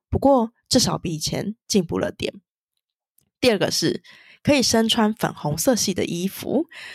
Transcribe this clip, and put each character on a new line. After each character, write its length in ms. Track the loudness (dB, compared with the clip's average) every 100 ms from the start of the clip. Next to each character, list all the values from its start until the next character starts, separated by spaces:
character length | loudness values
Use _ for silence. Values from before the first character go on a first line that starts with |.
| _
不 100 | 0
过 340 | 4 4 2 -6 -2
至 100 | 2
少 200 | 2 0
比 160 | -4
以 40 | -6
前 360 | -6 -6 -6 -10 -2
进 160 | 0
步 140 | 0 -2
了 120 | -4
点。 300 | -4 -8 -8 _ _ _ _ _ _ _ _ _ _
第 100 | 2
二 80 | 2
个 120 | 0
是， 320 | 0 -2 -2 -8 -20 -20 _
可 120 | 2
以 80 | 4
身 240 | 4 2 2
穿 280 | 2 2
粉 180 | 0 -4
红 220 | -4 -4 0
色 180 | 0
系 200 | 2 0
的 100 | -2
衣 240 | -4 -4 -6
服。 380 | -6 -4 -4 -4 -10 -18